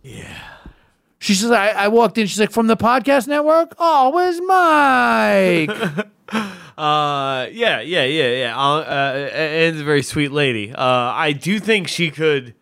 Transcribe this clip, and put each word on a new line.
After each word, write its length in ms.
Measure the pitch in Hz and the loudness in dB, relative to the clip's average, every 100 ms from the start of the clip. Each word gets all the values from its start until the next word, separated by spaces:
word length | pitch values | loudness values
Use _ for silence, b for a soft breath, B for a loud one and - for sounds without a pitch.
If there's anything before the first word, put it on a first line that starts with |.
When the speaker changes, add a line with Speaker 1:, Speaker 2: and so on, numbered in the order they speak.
Speaker 1:
Yeah. 340 | 135 113 B 80 B B B B B B B _ | -20 -18 B -18 B B B B B B B _
Speaker 2:
She 140 | - | -2
says, 160 | 196 233 | 0 2
I, 180 | 233 202 | 2 2
I 200 | 196 202 | 2 2
walked 300 | 226 226 196 | 4 4 2
in, 80 | 208 | -2
she's 120 | 165 | 0
like, 100 | 214 | 0
"From 160 | - 226 | 0 2
the 100 | 220 | 2
podcast 520 | 214 254 247 277 240 | 2 2 2 0 2
network? 460 | 294 302 320 330 - | -2 2 2 2 0
Oh, 320 | 330 302 262 | 2 4 4
where's 300 | 330 359 339 | 2 0 -2
Mike?" 1300 | 359 370 349 302 285 254 240 226 214 202 185 175 156 | 0 2 4 4 4 2 2 2 2 2 2 2 0
Speaker 1:
<laughs> 400 | 214 214 151 214 _ - 220 208 185 160 - | -4 -4 -4 -8 _ -8 -6 -6 -12 -20 -6
Uh, 720 | 151 151 147 143 135 131 123 | 0 0 0 -2 -4 -4 -6
yeah, 260 | 226 226 139 | -2 -2 -2
yeah, 220 | 120 175 | -2 -2
yeah, 280 | 131 156 135 | 0 0 0
yeah. 260 | 123 123 117 | 0 -2 0
Uh, 200 | 139 151 | 0 0
uh, 500 | 147 139 139 131 139 | -2 -2 -2 -4 -6
Anne's 480 | 117 156 156 165 160 | -4 -4 0 0 0
a 40 | |
very 180 | 147 147 | 0 0
sweet 300 | 131 156 147 | 0 -2 -2
lady. 400 | 143 143 113 104 | 0 -2 -2 -6
Uh, 100 | - | -4
I 480 | 127 127 123 117 156 | 0 0 0 -2 -2
do 300 | 143 160 208 | -2 -4 -4
think 260 | 180 220 170 | 0 -2 -2
she 240 | - 170 | -4 -4
could 420 | 147 160 143 123 - | -2 0 0 -4 -20